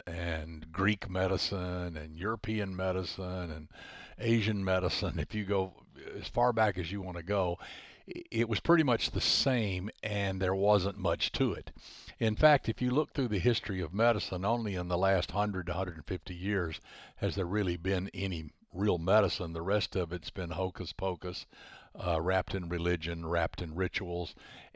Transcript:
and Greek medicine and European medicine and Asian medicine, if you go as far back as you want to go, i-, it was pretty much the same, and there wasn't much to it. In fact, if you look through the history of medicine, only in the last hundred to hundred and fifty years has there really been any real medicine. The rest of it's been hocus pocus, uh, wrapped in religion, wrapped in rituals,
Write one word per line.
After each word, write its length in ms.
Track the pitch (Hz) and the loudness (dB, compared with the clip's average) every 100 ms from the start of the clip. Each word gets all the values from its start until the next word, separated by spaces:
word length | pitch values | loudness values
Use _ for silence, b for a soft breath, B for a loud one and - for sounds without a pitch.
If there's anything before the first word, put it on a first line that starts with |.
| - | -8
and 680 | 85 85 80 80 80 80 | -4 -2 -4 -6 -10 -10
Greek 380 | 85 101 104 95 | 0 2 2 -2
medicine 880 | 92 92 92 - 98 90 90 87 78 | 0 2 2 0 -2 -4 -4 -4 -6
and 180 | 78 78 | -10 -6
European 600 | 101 113 110 110 98 92 | -4 -4 -2 -2 -2 -2
medicine 720 | 95 90 90 - 92 92 87 | 0 0 -2 -6 -6 -4 -6
and 180 | 78 78 B B B B - | -8 -12 B B B B -4
Asian 440 | 113 117 107 101 | 2 2 2 0
medicine, 560 | 95 92 90 - 95 85 | 2 2 2 0 -2 -2
if 160 | 78 107 | -2 -2
you 100 | 98 | 0
go 280 | 98 92 - - 71 - 101 | 0 0 -6 -20 -16 -12 -10
as 100 | - | -4
far 260 | 127 123 | 2 2
back 240 | 110 110 92 | 4 2 2
as 140 | 85 | -4
you 100 | 101 | -4
want 160 | 92 85 | -4 -6
to 60 | |
go, 340 | 82 101 90 87 B B B B - | 0 2 2 0 B B B B -12
i-, 160 | - - | -10 -4
it 180 | 113 113 | -2 0
was 100 | 107 | 0
pretty 240 | - 170 | 4 4
much 280 | 147 139 - | 6 4 2
the 100 | - | 0
same, 680 | - - 139 123 104 92 98 - | 2 2 4 2 2 -2 -4 -6
and 400 | 101 101 98 95 | -4 0 0 0
there 140 | 92 95 | 0 4
wasn't 420 | 101 104 90 - | 6 6 4 0
much 340 | 90 82 - | 0 2 0
to 200 | - 131 | 0 0
it. 180 | 90 - - B B B - | 0 -8 -14 B B B -2
In 160 | 113 104 | 0 6
fact, 340 | 151 143 - | 6 6 2
if 120 | - | -2
you 80 | 123 | 0
look 240 | 131 - | 0 0
through 140 | - 123 | -2 0
the 100 | 101 | 2
history 440 | 123 113 - 95 | 2 2 -2 -4
of 120 | 80 | -2
medicine, 520 | 98 117 107 - 90 98 | 2 2 2 -2 -2 0
only 300 | 120 110 92 | 0 -2 -4
in 120 | 87 | 0
the 100 | 90 | 2
last 340 | 95 92 - | 4 4 2
hundred 360 | 104 104 95 87 | 0 0 0 -4
to 60 | |
hundred 240 | 85 92 80 | -4 -4 -6
and 80 | - | -6
fifty 260 | 92 - | -6 -6
years 460 | 87 98 101 82 76 B B B - | -6 0 0 0 -4 B B B -4
has 180 | 98 98 | -2 0
there 100 | 87 | 0
really 320 | 104 95 87 | 0 0 0
been 320 | 90 95 95 | 0 0 0
any 360 | - 98 85 78 _ _ | -4 -4 -4 -6 _ _
real 240 | 90 104 87 | 0 2 4
medicine. 560 | 87 107 98 - 85 | 6 6 6 0 -4
The 80 | 82 | -4
rest 340 | 90 104 - 98 | 0 0 0 -2
of 160 | 85 | -2
it's 200 | 87 - | -4 -8
been 200 | - 85 | -6 -6
hocus 420 | 85 92 - 90 | -2 -4 -4 -10
pocus, 520 | - 95 87 90 90 - B B B B - | -4 -4 -4 -6 -8 -12 B B B B -6
uh, 260 | 87 80 | 0 0
wrapped 340 | 87 95 - 98 | 2 2 2 -4
in 140 | 85 | -2
religion, 560 | 87 87 87 85 85 82 | 0 2 0 -2 -4 0
wrapped 360 | 85 82 - | 0 0 -2
in 140 | 82 80 | -6 -2
rituals, 600 | 90 - 90 87 85 - B B B | -2 -2 -4 -4 -4 -8 B B B